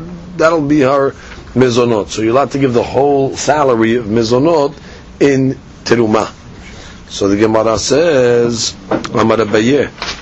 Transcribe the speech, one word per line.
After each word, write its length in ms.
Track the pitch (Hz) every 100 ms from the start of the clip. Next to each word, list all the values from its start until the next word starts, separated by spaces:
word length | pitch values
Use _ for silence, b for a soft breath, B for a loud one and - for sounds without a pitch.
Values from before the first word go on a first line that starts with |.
| 170 - - 165
that'll 240 | 156 165
be 180 | 143 151
her 340 | 131 139 135 - B B B
mezonot. 540 | 120 127 117 120 110 92
So 140 | -
you're 100 | 110
allowed 200 | 127 135
to 60 | 139
give 140 | 135
the 100 | 117
whole 540 | 92 120 143 139 131 90
salary 600 | - 151 139 117 113 120
of 100 | 104
mezonot 680 | 110 113 123 156 165 143 - B B B -
in 380 | 143 135 131 135 - -
terumah. 460 | - 120 110 110 101 - - - B B B B B
So 160 | - 101
the 100 | 101
Gemara 400 | 110 110 110 107
says, 1000 | - 131 175 139 123 120 120 113 - - - - -
Amar 260 | 117 110 110
Abaye, 520 | 107 110 117 143 110 - B B